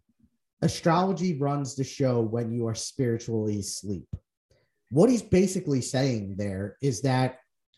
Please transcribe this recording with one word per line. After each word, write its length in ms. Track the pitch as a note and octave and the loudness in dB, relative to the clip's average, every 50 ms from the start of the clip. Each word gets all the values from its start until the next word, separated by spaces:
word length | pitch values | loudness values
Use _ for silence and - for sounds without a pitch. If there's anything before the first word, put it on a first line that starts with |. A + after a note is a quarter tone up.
| _ _ _ _ _ _ _ _ _ _ _ _ - | _ _ _ _ _ _ _ _ _ _ _ _ -2
"Astrology 760 | B2+ - - - E3+ D#3+ F3 F#3 F#3+ F#3+ D#3 F3+ F#3 D#3+ C3 | -2 -2 0 2 2 4 4 2 2 0 0 -2 -2 0 0
runs 360 | C#3+ C#3 C#3+ C#3+ C#3 B2 - | 0 0 0 -2 -4 -6 -4
the 80 | C3+ C3 | -6 -6
show 360 | - - - C#3 B2+ B2 A#2+ | -6 -2 0 0 2 2 2
when 300 | A2+ G#2 A2 A#2+ A#2 A2+ A#2 | 0 0 -2 -2 -4 -4 -4
you 140 | A#2+ A#2 | -2 -2
are 80 | A2+ A2 | -2 -4
spiritually 840 | - - - - - C3 A#2+ A#2 A2+ - - A2+ A2 G#2+ G#2+ G#2 G#2 | -6 -8 -10 -4 -2 0 0 0 -2 -4 -4 -2 -2 -2 -2 -2 -4
asleep." 480 | G2 - - - - G2+ G2+ E2 - - - - - _ _ _ _ _ _ _ _ _ _ _ _ _ | -4 -6 -8 -10 -8 -8 -8 -8 -8 -12 -14 -16 -16 _ _ _ _ _ _ _ _ _ _ _ _ _
What 200 | A#2 D3 G3 B3+ | 4 6 6 6
he's 120 | B3+ A3 - | 6 2 0
basically 580 | - F#3 F3+ G3+ F#3+ - F#3 - D3+ C#3 B2+ | 2 4 4 4 4 2 -2 -2 0 0 0
saying 560 | - - - B2+ C#3 C3+ A#2+ A2 G2+ F#2+ G2 | -2 -2 0 0 0 2 0 -2 -4 -6 -6
there 400 | F#2 G#2 G2+ F#2+ F#2+ G2+ G2+ - - | -6 -4 -4 -4 -4 -6 -6 -8 -4
is 220 | C3+ C#3 A#2 - - | -2 -2 -2 0 0
that 360 | C3+ B2+ B2+ C3 B2+ - - _ _ _ _ _ _ _ | 2 2 4 2 0 -2 -6 _ _ _ _ _ _ _